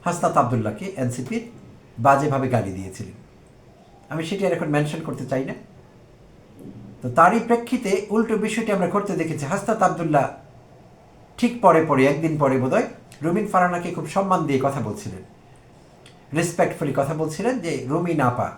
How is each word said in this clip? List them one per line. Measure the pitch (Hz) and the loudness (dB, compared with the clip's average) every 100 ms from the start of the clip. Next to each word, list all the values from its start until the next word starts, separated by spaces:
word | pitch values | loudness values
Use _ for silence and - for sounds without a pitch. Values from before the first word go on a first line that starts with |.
হাসনাত | - 175 175 151 | -4 -2 0 2
আবদুল্লাহকে, | 123 120 107 104 - - | 2 0 -2 -6 -10 -4
এনসিপির, | 123 - - 226 - - - - - - | -4 -4 -6 -6 -8 -18 -20 -20 -20 0
বাজেভাবে | 123 - 151 135 131 | 4 6 4 0 0
গালি | 120 98 | 0 -2
দিয়েছিলেন। | 92 95 - 120 - - - - - - - - - - | -6 -10 -12 -14 -14 -20 -20 -20 -20 -20 -20 -20 -20 -10
আমি | 151 | -8
সেটি | 165 196 190 | -4 -2 0
আর | |
এখন | 165 151 | 0 0
মেনশন | 147 151 165 | 0 0 -4
করতে | - 127 123 | -8 -8 -4
চাই | 131 | -4
না। | 135 214 - - - - - - - - - - - - - - | -4 -8 -14 -20 -20 -20 -20 -20 -20 -20 -20 -20 -18 -18 -18 -10
তো | 127 | -2
তারই | 123 170 226 | 6 6 6
প্রেক্ষিতে | - 233 - 254 - - - | 2 0 2 -4 0 -2 0
উল্টো | 214 220 214 | 0 2 0
বিষয়টি | 220 233 220 | 0 -2 0
আমরা | 190 180 | 0 2
করতে | 202 196 165 | 0 -2 -2
দেখেছি। | 160 147 143 | -2 -4 -2
হাসনাত | 196 - 160 | -4 -2 2
আবদুল্লাহ | 185 - 165 147 123 - - - - - - - - - - - | 2 2 2 2 2 -6 -20 -20 -20 -20 -20 -20 -20 -20 -20 -2
ঠিক | 240 - | -2 4
পরে | 180 160 156 | 6 6 4
পরে, | 135 135 | 4 4
একদিন | 147 160 147 | 2 -2 2
পরে | 139 131 | 2 2
বোধহয়, | 127 190 277 - - - | 2 0 0 -8 -20 -6
রুমিন | 151 190 208 | -2 0 0
ফারহানাকে | 185 180 175 175 | 2 2 0 -6
খুব | - - | -8 -4
সম্মান | 196 196 185 147 | -2 0 0 2
দিয়ে | 139 | 0
কথা | 139 143 | 0 -2
বলছিলেন, | 107 101 - 92 - - - - - - - - - - - 147 | -6 -8 -10 -12 -16 -20 -20 -20 -20 -20 -20 -20 -20 -20 -6 -2
রেসপেক্টফুলি | 175 - 175 - 147 143 | -2 0 0 0 -2 0
কথা | 139 | -2
বলছিলেন | 156 156 - 214 262 | -2 -4 -2 -2 -2
যে, | 170 131 120 | -2 -4 -2
"রুমিন | 156 175 156 | -2 0 2
আপা | 127 113 95 | 0 0 -4